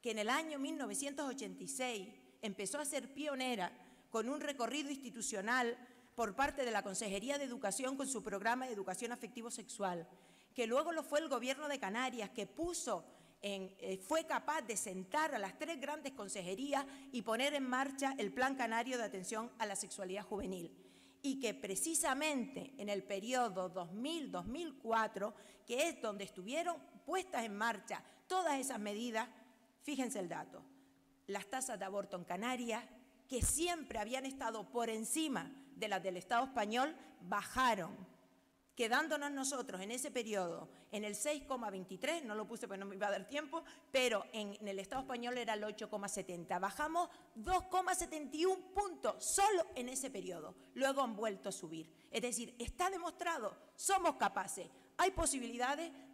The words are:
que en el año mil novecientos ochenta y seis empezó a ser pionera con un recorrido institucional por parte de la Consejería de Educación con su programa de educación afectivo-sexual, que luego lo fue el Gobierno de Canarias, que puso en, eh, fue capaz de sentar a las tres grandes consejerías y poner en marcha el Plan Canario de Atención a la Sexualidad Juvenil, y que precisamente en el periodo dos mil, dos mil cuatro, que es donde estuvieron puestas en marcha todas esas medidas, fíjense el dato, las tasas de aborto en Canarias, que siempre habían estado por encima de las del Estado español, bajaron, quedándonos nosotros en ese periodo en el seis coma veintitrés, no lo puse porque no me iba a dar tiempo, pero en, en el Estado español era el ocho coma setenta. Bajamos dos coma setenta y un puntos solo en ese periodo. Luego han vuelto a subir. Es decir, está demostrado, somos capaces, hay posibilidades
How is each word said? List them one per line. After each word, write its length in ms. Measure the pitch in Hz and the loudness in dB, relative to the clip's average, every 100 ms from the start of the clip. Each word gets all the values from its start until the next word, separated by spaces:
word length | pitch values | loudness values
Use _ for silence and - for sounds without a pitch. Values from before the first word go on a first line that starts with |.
que 120 | 247 | 0
en 80 | 220 | 0
el 80 | 214 | 4
año 320 | 277 320 285 | 2 2 -2
mil 180 | 269 - | -2 -2
novecientos 500 | 240 - 277 277 285 | -2 -2 -2 -2 -4
ochenta 360 | 269 208 185 | -4 -6 -8
y 40 | 185 | -6
seis 400 | - 254 226 190 - - - | -2 0 -2 -6 -12 -20 -8
empezó 360 | 220 196 196 269 | -6 -2 -2 -2
a 60 | |
ser 280 | 294 285 233 | 0 -2 -4
pionera 600 | 277 302 269 254 233 175 - - - - | -6 -4 0 0 2 0 -4 -20 -20 -4
con 200 | 226 220 | -2 0
un 100 | 294 | 0
recorrido 480 | 302 277 226 277 277 | -2 0 0 0 -2
institucional 880 | 277 262 226 - 208 196 254 240 233 - - - | -4 -6 -6 -4 -2 2 4 4 0 -8 -20 -16
por 200 | - 220 | -2 -2
parte 300 | 196 277 285 | 2 2 2
de 60 | 247 | 0
la 120 | 214 | 2
Consejería 540 | 202 190 220 196 233 285 | 0 -2 0 0 0 0
de 80 | |
Educación 500 | 269 240 202 190 262 | 0 -2 0 0 0
con 120 | 269 269 | 0 0
su 140 | 220 | -2
programa 440 | 196 196 220 247 254 | -2 0 2 2 0
de 60 | |
educación 400 | 214 190 180 240 | -2 -2 -2 -4
afectivo-sexual, 960 | 233 - - 226 226 202 - 196 175 165 - - - - | -4 -6 -8 -8 -8 -10 -2 0 0 -6 -14 -20 -20 -14
que 120 | - 233 | -2 2
luego 260 | 247 320 | 4 4
lo 100 | 330 | 0
fue 180 | - 294 | 2 2
el 80 | 320 | 2
Gobierno 400 | 262 247 269 302 | 0 0 -2 -2
de 100 | 277 | -2
Canarias, 520 | 196 214 262 240 202 | 0 0 0 -2 -6
que 160 | - 196 | -4 -6
puso 580 | - 339 339 - 190 - - - - | -2 -2 -2 0 -2 -2 -20 -20 -8
en, 320 | 202 196 190 - | -4 -4 -6 -8
eh, 200 | 190 190 | -4 -4
fue 260 | - 311 | 2 0
capaz 380 | 320 269 269 311 | 2 0 2 0
de 160 | 233 226 | 0 -2
sentar 560 | - 185 185 302 311 | -2 -4 0 2 2
a 40 | 254 | 2
las 200 | 190 - | -2 -4
tres 200 | 302 330 | -4 -2
grandes 360 | 262 302 277 | -2 -4 -6
consejerías 720 | 269 202 208 175 196 277 269 269 - - | -8 -6 -4 -4 -2 0 0 0 -8 -6
y 80 | 254 | -4
poner 320 | 208 220 277 | 0 2 4
en 160 | 294 262 | 2 2
marcha 460 | 254 269 269 269 269 | 2 2 2 0 2
el 160 | - | -2
Plan 220 | - 254 | 2 2
Canario 420 | 269 233 226 233 247 | 4 2 2 2 0
de 80 | |
Atención 480 | 214 190 185 220 233 - | -2 -4 -2 -2 -4 -4
a 80 | 214 | -2
la 100 | 196 | -2
Sexualidad 480 | 196 - 190 190 | -4 -4 -4 -4
Juvenil, 500 | 190 202 185 190 170 - - - - - | -2 -2 -2 -4 -6 -12 -20 -20 -20 -6
y 180 | 285 269 | -2 0
que 140 | 220 | 0
precisamente 1200 | 208 202 381 320 320 320 262 311 285 220 - 175 - | -2 -2 0 2 2 4 4 4 2 0 -4 -10 -8
en 100 | 202 | -2
el 140 | 202 | -2
periodo 680 | 196 196 214 254 240 185 185 | -2 -4 0 2 2 2 -2
dos 240 | 180 175 | -2 -4
mil, 380 | 190 262 330 254 | -4 -2 -2 -2
dos 160 | 180 180 | -4 -4
mil 320 | 269 320 - | -4 -6 -6
cuatro, 560 | 226 226 220 196 202 - - - - | 2 4 4 0 -4 -4 -20 -20 -6
que 200 | 247 330 | 0 0
es 140 | 330 | 2
donde 240 | 220 202 | -4 -4
estuvieron 540 | 196 - 185 285 339 330 - - | -6 -8 -4 -2 0 -2 -8 -18
puestas 400 | - 370 370 254 | -2 0 0 -2
en 100 | 233 | -2
marcha 480 | 202 226 208 - 156 - - _ | 0 0 0 -4 -8 -10 -20 _
todas 320 | 370 339 277 | 2 4 2
esas 220 | 269 262 | 2 -2
medidas, 480 | 208 208 240 220 240 - - - _ _ | -2 -2 0 0 0 -6 -20 -20 _ _
fíjense 360 | - 277 254 226 | -4 0 0 0
el 120 | 180 | -2
dato, 320 | 160 151 - - - - _ _ _ - | -4 -6 -12 -18 -20 -20 _ _ _ -2
las 180 | 196 | -2
tasas 340 | 185 269 254 214 | 0 -2 -2 -2
de 60 | |
aborto 320 | 190 202 196 180 | -2 -2 -2 -4
en 80 | |
Canarias, 580 | 170 180 233 254 240 220 240 - - - - | -4 -2 0 0 0 -2 -4 -18 -20 -20 -4
que 140 | 254 | 2
siempre 560 | - - 349 349 277 226 | 4 4 4 2 -2 -4
habían 260 | 208 254 | -2 -2
estado 460 | 269 269 247 226 202 | -2 -2 -2 -2 -2
por 180 | 240 226 | 0 0
encima 640 | 220 220 311 311 214 170 - - - | 0 0 2 2 0 -2 -10 -16 -6
de 100 | 208 | 0
las 160 | 190 | 0
del 140 | 185 180 | 0 -4
Estado 300 | - 233 262 | 2 4 4
español, 500 | 254 208 233 277 320 - - | 2 2 4 2 0 -14 -16
bajaron, 760 | 175 202 - 254 262 214 170 190 - - - _ _ _ _ | -2 -2 0 6 6 6 2 -6 -14 -18 -20 _ _ _ _
quedándonos 560 | - 226 247 311 294 285 | -2 2 4 4 2 0
nosotros 500 | 277 269 277 202 190 | 0 0 -2 -4 -4
en 80 | 196 | -4
ese 200 | 247 285 | -4 -2
periodo 600 | 247 226 208 175 170 - - - | -2 0 0 0 -2 -8 -16 -8
en 120 | 208 | -4
el 100 | 208 | -4
seis 280 | 208 294 302 | -2 0 0
coma 260 | 277 262 226 | -2 -2 -2
veintitrés, 560 | 190 185 190 254 330 | -4 -6 -4 0 0
no 100 | 269 | -2
lo 140 | 214 214 | -4 -4
puse 180 | 226 214 | -6 -6
porque 120 | 190 | -6
no 80 | 196 | -6
me 80 | |
iba 140 | 196 208 | -2 0
a 20 | |
dar 180 | 202 185 | 0 0
tiempo, 360 | 285 302 320 311 - - | -4 -2 -6 -6 -18 0
pero 320 | 269 254 214 - | 4 6 4 0
en, 220 | 220 208 | -4 -6
en 140 | 202 208 | -6 -6
el 100 | 196 | -4
Estado 240 | 196 262 | -4 -4
español 340 | 269 247 240 247 | -4 -4 -2 -2
era 160 | 226 | 0
el 100 | 214 | 0
ocho 280 | 214 208 214 | -2 -6 -6
coma 180 | 214 196 | -4 -2
setenta. 500 | 202 180 175 165 180 | -4 -4 -6 -2 0
Bajamos 520 | 190 196 302 330 349 - - | 0 0 0 2 0 -2 -18
dos 300 | 226 220 370 | -8 2 2
coma 300 | 370 370 370 | 4 2 4
setenta 400 | 359 339 311 294 | 2 0 -4 -4
y 120 | 302 359 | 2 4
un 260 | 381 - | 4 0
puntos 500 | 392 403 320 233 - | 0 0 2 0 0
solo 440 | - 370 392 381 320 | 2 6 8 8 2
en 160 | - 247 | -2 -4
ese 180 | 262 269 | -4 -4
periodo. 460 | 202 185 170 156 - - | -4 -6 -6 -8 -12 -14
Luego 300 | 240 269 269 | 2 2 4
han 120 | 262 | 2
vuelto 360 | 208 220 196 202 | 2 0 0 -4
a 20 | |
subir. 400 | 190 165 160 156 - - | -6 -6 -8 -10 -16 -6
Es 120 | 180 | -2
decir, 320 | 240 240 233 - | 0 -2 -4 -6
está 300 | 233 - 359 | -8 2 2
demostrado, 680 | 370 349 - 349 330 214 - - - | 2 -4 -4 -2 0 -2 -4 -18 -4
somos 400 | - 381 339 - | 4 6 6 4
capaces, 520 | 202 - 190 - - - - - | 2 2 -2 -4 -8 -12 -18 4
hay 140 | 359 | 4
posibilidades 840 | 381 330 269 233 240 247 294 339 - - | 6 2 2 -2 0 0 0 -2 -8 -10